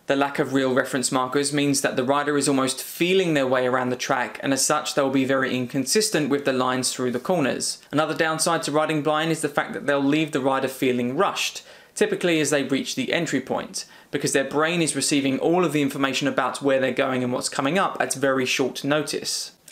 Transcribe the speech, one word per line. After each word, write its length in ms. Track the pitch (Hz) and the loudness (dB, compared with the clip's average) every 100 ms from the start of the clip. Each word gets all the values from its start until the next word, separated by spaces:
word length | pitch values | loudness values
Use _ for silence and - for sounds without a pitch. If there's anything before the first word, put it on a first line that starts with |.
| - | -2
The 100 | 139 | 0
lack 220 | 139 139 | 0 0
of 160 | 139 | 0
real 180 | 135 131 | 2 2
reference 400 | 127 127 139 123 | 2 0 -2 0
markers 400 | 135 127 143 143 | 0 0 0 0
means 300 | 147 143 135 | 0 0 0
that 120 | 139 | 0
the 100 | 135 | 0
rider 340 | 127 143 143 143 | 0 0 2 0
is 100 | 139 | 2
almost 340 | 135 131 - | 2 0 -4
feeling 520 | - - 175 190 175 | -8 -2 2 2 2
their 120 | 147 131 | 2 2
way 200 | 127 127 | 2 2
around 240 | 127 123 | 2 0
the 60 | 123 | -2
track, 440 | - 131 117 - | 0 0 -2 -4
and 120 | 139 | -2
as 100 | 135 | 0
such, 300 | - 151 - | 2 0 0
they'll 160 | - 139 | 0 2
be 160 | 135 127 | 2 2
very 280 | 135 131 | 2 0
inconsistent 760 | 123 123 143 131 220 214 165 139 | -2 -2 -2 0 2 2 2 2
with 160 | 139 139 | 0 0
the 80 | |
lines 380 | 131 127 127 127 | 2 2 2 0
through 200 | - 127 | -2 -2
the 80 | 120 | -2
corners. 640 | - 180 127 127 - - - | 0 0 0 0 -4 -8 -4
Another 220 | 147 156 | 0 0
downside 480 | 160 160 160 175 165 | 0 0 0 0 0
to 100 | - | 0
riding 300 | 147 156 156 | 0 2 0
blind 280 | 147 151 165 | 0 0 0
is 120 | 160 | 0
the 60 | 147 | -2
fact 260 | 156 - | -2 -4
that 120 | 113 135 | -4 0
they'll 160 | 143 | 2
leave 300 | 139 151 156 | 2 2 0
the 80 | 147 | 0
rider 280 | 131 131 131 | 0 0 -2
feeling 500 | - 131 123 123 135 | 0 0 0 0 0
rushed, 440 | 190 - - - - - - | 0 0 -6 -6 -16 -20 -10
typically 460 | - 214 196 180 160 | -2 0 0 2 2
as 80 | 147 | 2
they 160 | 147 | 0
reach 300 | 131 135 - | 0 -2 -2
the 180 | - - | -4 -2
entry 280 | 170 160 135 | -2 0 -2
point, 440 | - 123 - - - - - | -2 -6 -6 -10 -14 -18 -8
because 220 | 143 147 | -4 0
their 120 | 139 | 0
brain 360 | 135 139 156 175 | 0 0 0 2
is 160 | 156 139 | 0 0
receiving 420 | - 143 139 135 | 0 2 2 0
all 220 | 156 175 | 2 2
of 120 | 170 | 2
the 80 | 147 | 2
information 440 | 143 143 135 127 139 | 0 0 0 0 -2
about 360 | 135 127 110 | 0 -2 0
where 180 | 139 135 | 0 2
they're 100 | 131 | 2
going 320 | 123 135 127 | 0 0 0
and 100 | 123 | -2
what's 180 | 131 - | -2 -4
coming 280 | - 139 185 | -2 0 0
up 200 | 170 - | 0 -2
at 140 | 127 | -4
very 320 | 131 139 135 127 | 0 0 2 0
short 360 | - 127 - | 0 -2 -2
notice. 680 | 139 151 147 - - - - - - | -2 0 0 -4 -4 -6 -8 -14 -6